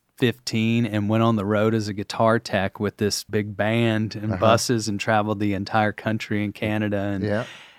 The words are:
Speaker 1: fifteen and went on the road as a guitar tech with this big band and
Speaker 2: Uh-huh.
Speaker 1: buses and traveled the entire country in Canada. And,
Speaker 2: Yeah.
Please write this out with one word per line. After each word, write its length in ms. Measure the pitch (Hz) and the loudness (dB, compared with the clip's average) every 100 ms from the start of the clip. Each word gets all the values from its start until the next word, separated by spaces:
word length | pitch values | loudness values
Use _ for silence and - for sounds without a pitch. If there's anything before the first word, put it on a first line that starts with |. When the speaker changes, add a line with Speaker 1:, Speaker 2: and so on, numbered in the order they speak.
| _ - | _ -2
Speaker 1:
fifteen 680 | 120 110 - 113 113 117 117 | 0 0 -4 0 2 2 2
and 240 | 107 104 | 0 2
went 140 | 110 | 4
on 120 | 117 113 | 4 4
the 100 | 98 | 2
road 280 | 104 110 | 2 2
as 140 | 113 104 | 0 -2
a 40 | |
guitar 460 | 101 98 - 113 113 | -6 -6 2 2 2
tech 400 | - 101 98 - | 0 -2 -2 -2
with 160 | 104 - | -4 0
this 260 | 104 - - | -2 -2 -4
big 320 | 107 104 98 | -4 -4 -2
band 580 | 104 113 117 110 110 107 | 0 2 2 0 -2 -4
and 160 | 107 | -4
Speaker 2:
Uh-huh. 60 | 95 | 2
Speaker 1:
buses 480 | 110 113 - 117 107 | 4 4 2 -2 -2
and 100 | 101 | -4
traveled 400 | - 110 104 101 | 0 2 2 0
the 140 | 104 | -2
entire 380 | 98 101 110 107 | -2 -2 0 0
country 500 | - 113 110 - 104 104 | -2 -4 -4 -2 -4 -4
in 60 | |
Canada. 440 | - 110 107 104 101 | -4 -2 -2 0 -2
And, 260 | 101 98 | -2 -2
Speaker 2:
Yeah. 200 | 104 104 127 - - | -2 -2 -4 -12 -20